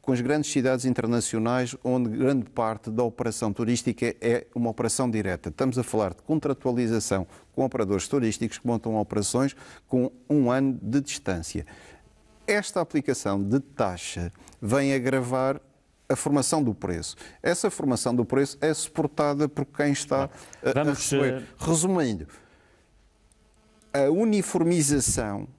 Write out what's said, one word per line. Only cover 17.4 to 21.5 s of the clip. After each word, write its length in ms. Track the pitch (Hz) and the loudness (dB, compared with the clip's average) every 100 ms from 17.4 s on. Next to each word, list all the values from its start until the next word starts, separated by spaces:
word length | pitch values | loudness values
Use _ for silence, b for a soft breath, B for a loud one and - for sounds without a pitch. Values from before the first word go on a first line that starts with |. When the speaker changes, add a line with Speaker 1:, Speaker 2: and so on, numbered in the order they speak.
Speaker 1:
Essa 260 | - 175 214 | -2 0 0
formação 460 | - 143 120 127 | 0 0 0 0
do 100 | 123 | 0
preço 320 | 117 131 139 - | 2 2 0 0
é 120 | 156 | 0
suportada 760 | 151 - - 151 - 147 143 147 | 0 -4 -2 -4 0 0 2 0
por 160 | 139 143 | -2 -6
quem 240 | - 147 | -2 0
está 400 | 139 - 135 139 B B B | 0 0 0 -2 B B B
a, 80 | 127 | -2
a 20 | |
Speaker 2:
Vamos, 260 | 135 151 143 | 2 0 0
Speaker 1:
receber. 380 | - 139 139 127 | 0 2 0 -2
Speaker 2:
eh, 40 | 117 | -10